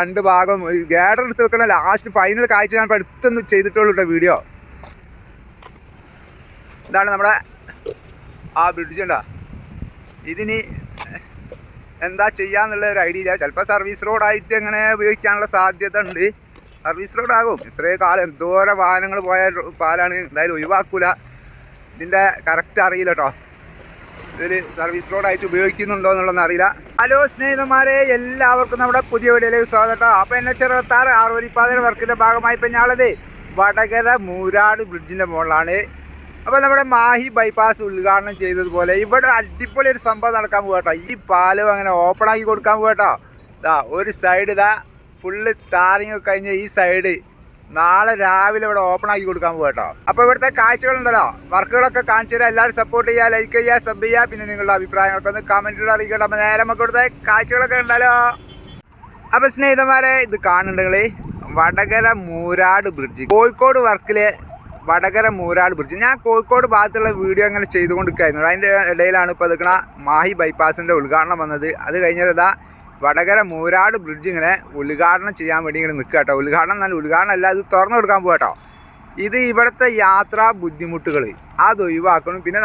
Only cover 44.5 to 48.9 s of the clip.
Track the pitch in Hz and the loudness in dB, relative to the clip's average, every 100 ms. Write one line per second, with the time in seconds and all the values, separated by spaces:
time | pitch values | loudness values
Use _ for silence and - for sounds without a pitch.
44.5 | 202 202 214 - - - - 185 202 220 | 0 2 0 -6 -20 -20 -14 -10 -6 -6
45.5 | 226 - 180 185 196 208 214 - 196 196 | -6 -4 0 2 2 -2 -8 -4 -4 -2
46.5 | 196 208 - 180 185 185 170 - _ - | -6 -4 0 2 2 -2 -4 -10 _ -20
47.5 | - - 151 170 185 220 214 190 190 196 | -20 -10 0 4 4 4 2 2 4 2
48.5 | 214 214 202 185 | 0 -2 0 0